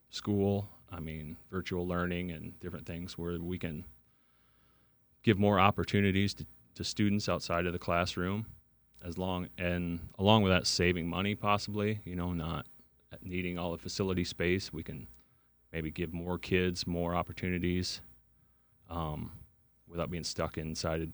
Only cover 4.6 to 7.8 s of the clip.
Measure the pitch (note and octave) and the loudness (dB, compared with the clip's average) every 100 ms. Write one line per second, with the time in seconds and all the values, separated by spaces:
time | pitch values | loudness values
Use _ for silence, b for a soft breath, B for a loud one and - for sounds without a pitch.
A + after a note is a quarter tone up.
4.6 | _ _ _ _ _ _ - G2 G#2 G2+ | _ _ _ _ _ _ 4 6 6 8
5.6 | G2 - E2+ G2+ G2+ F#2+ G2 - C#3+ - | 6 4 2 2 4 4 2 -2 -12 -16
6.6 | _ - G#2+ - G#2 G2+ G2+ F2 - E2+ | _ -10 -6 0 2 2 0 -2 0 0
7.6 | F2 E2+ | 0 -2